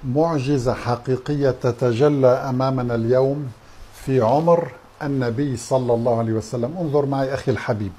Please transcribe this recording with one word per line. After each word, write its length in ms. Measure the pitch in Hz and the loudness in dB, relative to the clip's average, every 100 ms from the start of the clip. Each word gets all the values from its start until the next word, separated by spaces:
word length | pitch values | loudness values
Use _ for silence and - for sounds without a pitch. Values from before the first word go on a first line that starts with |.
معجزة 680 | 135 135 165 156 127 143 123 | -2 0 2 0 0 0 0
حقيقية 760 | 110 120 120 123 127 139 147 139 | -2 -2 -4 -2 -4 -2 0 0
تتجلى 760 | 127 127 117 123 113 147 147 127 | 0 -2 0 0 4 2 6 4
أمامنا 680 | 131 135 127 131 131 120 | 4 0 -2 0 0 -2
اليوم 580 | 117 113 127 135 143 135 - - - - | -2 2 2 2 0 -8 -12 -20 -20 -20
في 260 | - - 131 | -12 -2 2
عمر 500 | 110 143 165 170 139 - - - | 4 2 4 2 2 -12 -20 -10
النبي 540 | 147 139 123 113 147 117 | -4 -2 -2 -2 -2 -4
صلى 380 | - 135 123 | 0 0 2
الله 240 | 117 117 113 | 2 2 0
عليه 140 | 113 | 0
وسلم. 440 | 110 107 120 120 175 | -2 -4 -4 -4 -4
انظر 260 | 165 147 139 | -2 0 0
معي 280 | 139 135 | -2 -2
أخي 180 | 135 - | -2 -2
الحبيب 400 | 117 - 113 101 | -2 -2 -4 -4